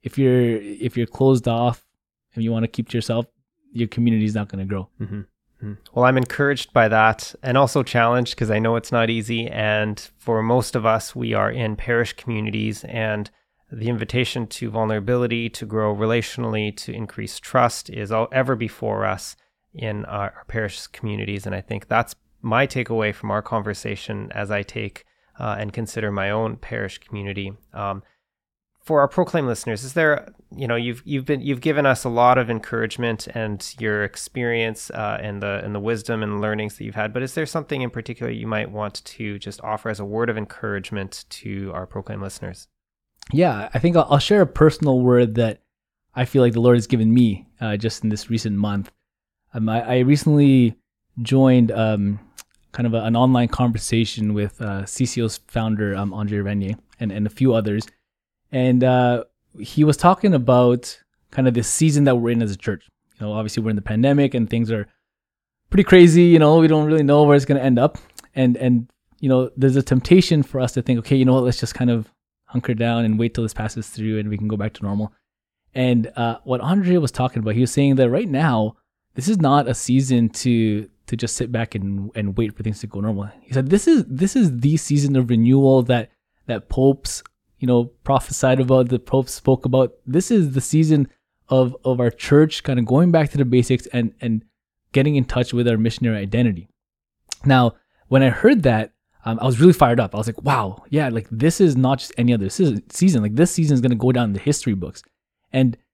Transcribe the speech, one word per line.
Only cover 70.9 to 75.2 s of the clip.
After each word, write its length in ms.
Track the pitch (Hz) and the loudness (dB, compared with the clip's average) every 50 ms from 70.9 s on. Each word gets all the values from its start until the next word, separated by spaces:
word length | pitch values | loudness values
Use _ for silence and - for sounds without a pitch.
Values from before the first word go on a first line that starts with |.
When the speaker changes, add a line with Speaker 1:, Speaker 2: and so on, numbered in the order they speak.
| 127 117 | -2 -2
Speaker 1:
"Okay, 160 | 113 - 139 | 0 0 2
you 100 | 135 131 | 4 4
know 80 | 127 127 | 4 4
what, 100 | 131 123 | 4 4
let's 160 | 123 120 - | 2 0 -2
just 140 | - 110 - | -4 -8 -4
kind 160 | - 127 123 | -2 0 0
of 200 | 120 113 107 _ _ _ _ _ _ _ _ | 0 0 -2 _ _ _ _ _ _ _ _
hunker 280 | _ - 123 - - 123 | _ -6 -6 -4 -2 -2
down 320 | 107 117 117 117 117 117 | -2 0 0 0 0 0
and 140 | 110 110 107 | 0 0 0
wait 160 | 117 117 - | 0 -2 -2
till 80 | - 117 | -4 -4
this 100 | 107 - | -4 -4
passes 380 | - 127 110 - 113 107 - | -6 -8 -8 -6 -8 -12 -12
through 280 | - - 107 110 110 107 | -10 -6 -6 -4 -4 -4
and 120 | 104 107 | -4 -4
we 80 | 104 101 | -6 -4
can 100 | 104 107 | -4 -4
go 80 | 107 | -4
back 160 | 104 101 107 - | -4 -4 -6 -8
to 80 | - 104 | -6 -6
normal." 300 | 101 101 101 107 104 _ _ | -4 -4 -4 -4 -6 _ _